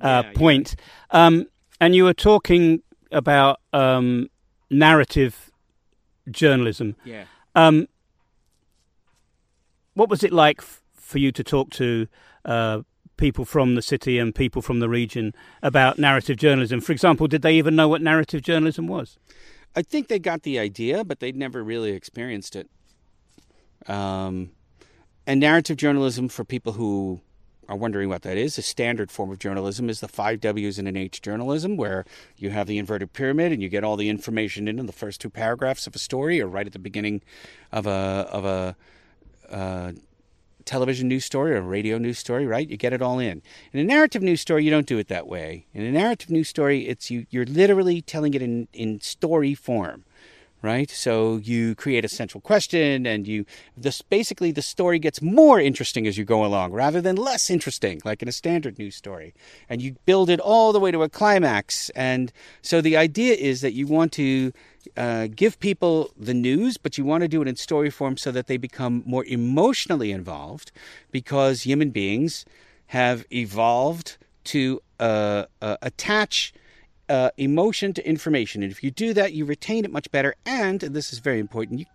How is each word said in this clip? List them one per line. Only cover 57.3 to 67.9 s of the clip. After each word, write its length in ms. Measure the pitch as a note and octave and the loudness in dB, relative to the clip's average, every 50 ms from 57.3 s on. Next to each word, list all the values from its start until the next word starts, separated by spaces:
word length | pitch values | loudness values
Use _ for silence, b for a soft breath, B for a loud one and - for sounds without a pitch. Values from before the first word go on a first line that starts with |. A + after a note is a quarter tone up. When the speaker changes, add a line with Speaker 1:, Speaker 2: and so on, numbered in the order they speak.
| B3+ - - - | -2 -2 -2 -2
Speaker 2:
interesting, 500 | F#3 E3+ - C#3+ A#2+ - - G2+ F2+ D2+ - | -2 -2 -2 -4 -6 -4 -4 -4 -4 -6 -6
like 180 | A2 G#2+ - A#2 | -8 -8 -6 -6
in 60 | A#2+ | -8
a 40 | A#2+ | -8
standard 460 | - - E3 E3+ E3+ D3+ C3 G2 - | -6 -4 -2 -2 -2 -4 -6 -10 -10
news 160 | G#2 G2+ G2 | -12 -14 -14
story. 400 | - - G2+ F#2+ F2 D#2 E2 - b b b b b b - | -14 -16 -14 -14 -14 -16 -18 -20 b b b b b b -10
And 120 | B2 B2 B2 | -10 -8 -8
you 140 | C3+ C3 - _ | -10 -12 -2 _
build 240 | - F#3 F#3+ F#3 F3 | 4 4 4 4 4
it 80 | F3 E3+ | 2 2
all 340 | - G3 G#3+ A3+ A3+ A3 G#3 | 2 4 4 6 6 6 4
the 60 | G#3 | 4
way 140 | G3 F#3+ E3+ | 4 2 2
to 100 | D#3+ D#3 | 2 0
a 60 | D#3 | -2
climax. 800 | - - G#3 G#3+ G#3 G3 F3 C#3 G#2+ G2+ G2+ - - - - - - | 0 2 2 4 4 4 4 4 2 0 -2 -4 -6 -8 -8 -8 -6
And 340 | B2+ C3 C3 B2+ B2+ B2+ A#2+ b b b b b b - | -4 -2 -2 0 -2 -2 -4 b b b b b b -4
so 180 | - - E3 | 0 0 2
the 160 | D#3 D#3+ D#3 | 4 4 4
idea 380 | D#3 D#3+ E3 C#3+ G#3 A#3 B3+ A#3 | 4 4 4 2 0 2 2 2
is 280 | - C#3+ C#3 C3 B2+ C3+ | 2 2 0 -2 -2 -2
that 100 | C3+ G#2+ | -4 -2
you 160 | B2 C#3 C#3+ | -4 -2 0
want 240 | D#3 D#3+ E3 E3 - | 2 2 2 2 0
to, 400 | - D3 C3+ C3+ C3 C3 C3 B2+ b b b b b b - - | -2 -2 0 0 0 -2 -2 -6 b b b b b b -14 -8
uh, 320 | - A#2+ A#2+ A#2 A2+ A2 A2 A2 | -6 -4 -4 -4 -4 -4 -6 -2
give 240 | A2+ F#3 A3+ - - | 0 0 0 2 0
people 500 | - G3+ G3 - - F3 D#3+ D#3 D3+ - - | -2 -4 -2 0 0 2 2 0 0 -4 -8
the 160 | - G#2 A2 B2 | -10 -6 -4 -2
news, 460 | B2 A#2+ B2 C3 D#3+ A3 B3+ A#3+ - | 0 0 0 0 0 0 -2 -2 -4
but 180 | - D3+ - | -8 -8 -6
you 80 | - C#3 | -4 -2
want 160 | C#3 D3+ E3 | -2 0 0
to 80 | F3 E3 | 0 0
do 140 | D3+ D#3+ D3 | 0 -2 -2
it 60 | C3+ | -2
in 60 | B2+ | -4
story 360 | - - - D#3+ D3 D3+ D3 | -8 -6 -4 -2 0 0 -2